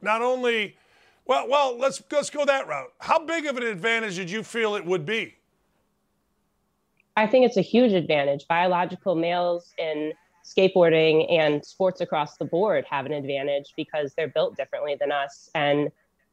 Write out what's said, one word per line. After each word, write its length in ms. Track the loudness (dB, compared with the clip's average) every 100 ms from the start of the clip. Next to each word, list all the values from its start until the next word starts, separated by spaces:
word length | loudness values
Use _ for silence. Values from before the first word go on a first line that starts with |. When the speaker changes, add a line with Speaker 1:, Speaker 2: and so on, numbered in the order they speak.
Speaker 1:
not 200 | -2 0
only, 540 | 0 0 0 0 -4 _ _ _ _ _
well, 220 | -2 -2 2
well, 300 | 2 2 0
let's, 260 | -2 -4 -4
let's 180 | -2 -2
go 140 | -2
that 240 | 0 0 0
route. 240 | -8 -10 -6
How 260 | 0 0
big 200 | 0 -4
of 100 | -2
an 80 | -4
advantage 540 | -4 -2 0 0 -2 -6
did 120 | -6
you 140 | -8
feel 320 | -6 -4 -2
it 80 | -2
would 220 | -2 -2
be? 300 | -2 -4 -6 _ _ _ _ _ _ _ _ _ _ _ _ _ _ _ _ _ _
Speaker 2:
I 100 | 0
think 200 | 4 4
it's 100 | 4
a 60 | 2
huge 320 | 2 4 4
advantage. 560 | 2 2 0 0 -2 0
Biological 680 | 0 2 0 -2 -4 -4
males 580 | -2 0 0 -2 -4 -8 -8
in 340 | -6 -4 -6 -10 _ _
skateboarding 840 | -4 2 4 6 4 6 4 4 4
and 320 | 2 2 0
sports 380 | -4 -2 -2 -2
across 340 | -4 -4 -4
the 80 | -6
board 400 | -4 0 0 0 -2
have 160 | -6
an 80 | -6
advantage 580 | -6 -6 -4 -2 -4 -6 -12
because 360 | -8 -6 -6
they're 140 | -4 -4
built 300 | -2 -2 -4
differently 360 | -8 -6 -6 -4
than 100 | -4
us. 400 | -4 -6 -10 -8
And 340 | -2 0 0 -2 -8 _ _ _